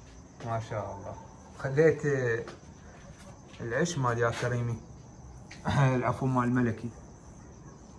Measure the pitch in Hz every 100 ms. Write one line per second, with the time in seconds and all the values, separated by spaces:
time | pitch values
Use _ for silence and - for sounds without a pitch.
0 | - - - - 117 113 110 110 98 95
1 | 95 - - - - - 135 139 160 147
2 | 147 135 123 113 - - - - - -
3 | - - - - - - 117 123 170 143
4 | 127 117 117 - 123 120 117 113 - -
5 | - - - - - - - 120 131 127
6 | 117 117 135 127 120 127 117 107 117 -
7 | - - - - - - - - -